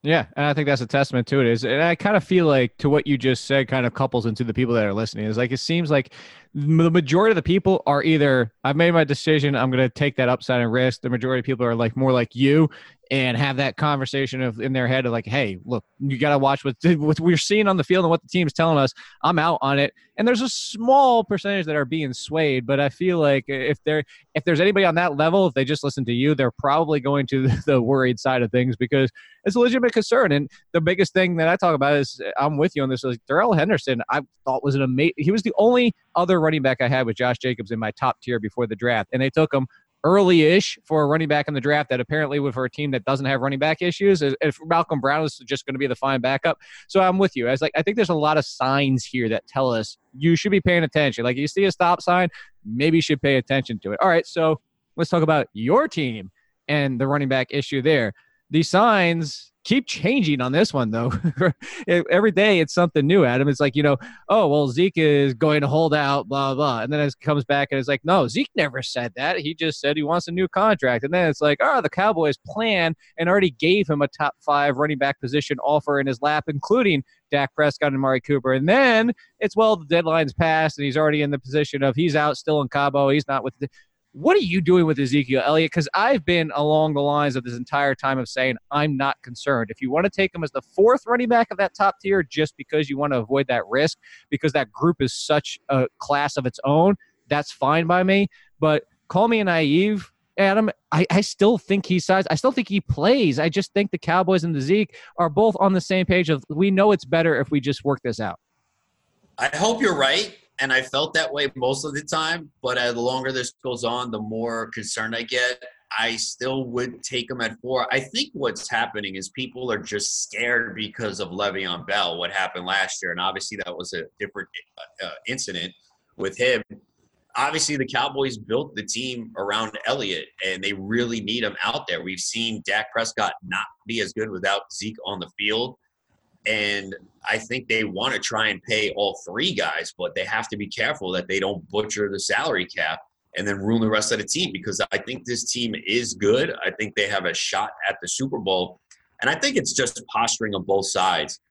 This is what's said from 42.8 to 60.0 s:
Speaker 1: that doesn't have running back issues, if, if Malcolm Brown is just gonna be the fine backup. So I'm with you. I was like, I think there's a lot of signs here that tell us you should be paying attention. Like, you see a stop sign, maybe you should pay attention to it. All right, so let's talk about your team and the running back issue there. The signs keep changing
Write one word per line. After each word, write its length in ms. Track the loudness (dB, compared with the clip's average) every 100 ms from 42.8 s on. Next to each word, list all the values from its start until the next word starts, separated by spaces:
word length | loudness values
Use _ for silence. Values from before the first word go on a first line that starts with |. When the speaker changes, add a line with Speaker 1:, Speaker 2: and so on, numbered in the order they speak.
| -4
Speaker 1:
that 140 | -2 -2
doesn't 200 | -2 0
have 140 | 0
running 180 | -2 0
back 220 | -2 0
issues, 400 | -2 2 2 4
if, 120 | 2 0
if 160 | -2 -2 -2
Malcolm 340 | 0 0 -2
Brown 240 | 0 0
is 140 | -2 -6 -8
just 200 | -8 -6
gonna 120 | -4
be 100 | -4
the 80 | -2
fine 240 | -2 0
backup. 380 | 0 0 0 -2 -10 -20 0
So 120 | 4
I'm 160 | 4 4
with 180 | 2 2
you. 120 | 0
I 40 |
was 100 | 0
like, 100 | 0 0
I 60 |
think 140 | -2 0
there's 140 | 0
a 40 |
lot 240 | 2 2 2
of 80 | 0
signs 600 | -4 0 2 2 0 -2
here 240 | -4 -2
that 180 | -2 _
tell 240 | -2 0
us 260 | -2 -4 -12 _ 0
you 180 | 2 2
should 160 | 2
be 100 | 2
paying 220 | 2 2
attention. 400 | 2 2 0 0
Like, 140 | -2 -2
you 100 | -4
see 160 | 0 0
a 60 |
stop 300 | 2 2 2
sign, 280 | 2 2 0 -4 -20 _ -10
maybe 320 | -2 2 2
you 40 |
should 200 | 2 0
pay 160 | 2 0
attention 420 | 2 -2 -2 -8
to 140 | -6
it. 60 | 0
All 80 | 2
right, 180 | 2 0
so 320 | -2 0 0 _ _ _ -6
let's 120 | 0
talk 140 | 2
about 240 | 4 2 0
your 340 | -6 2 2 2
team 440 | -2 -4 -6 -12 _ _ _ -4
and 320 | 0 0 0
the 80 | 0
running 220 | 0 0
back 180 | 0 0
issue 300 | -4 -2 0
there. 320 | 2 2 0 -4 _ _ _
The 120 | 0
signs 880 | 2 4 4 4 2 0 -4 -10 -20 _
keep 240 | 0 0 0
changing 540 | -4